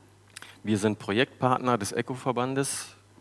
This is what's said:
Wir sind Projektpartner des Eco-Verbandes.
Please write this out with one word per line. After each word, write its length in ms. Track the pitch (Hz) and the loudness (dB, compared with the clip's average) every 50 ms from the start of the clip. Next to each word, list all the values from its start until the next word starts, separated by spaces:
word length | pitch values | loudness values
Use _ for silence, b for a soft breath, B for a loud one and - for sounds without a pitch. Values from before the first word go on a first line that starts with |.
| - - - - - - - B B B B B B | -20 -20 -20 -20 -20 -20 -20 B B B B B B
Wir 120 | 104 110 101 | 0 0 2
sind 200 | 98 110 101 - | 2 2 0 0
Projektpartner 800 | - - 101 110 135 - - - - 127 127 - 123 127 120 | -2 -2 2 2 2 0 0 0 2 2 2 2 2 2 2
des 160 | 107 101 - - | 2 0 -2 -2
Eco-Verbandes. 1040 | 113 120 - 131 127 - 135 120 117 123 131 135 135 139 - - - - - - - - - - - | -2 -2 -4 -4 -6 -2 -2 0 0 0 -2 0 0 0 -2 -2 -6 -8 -12 -16 -20 -20 -20 -20 -12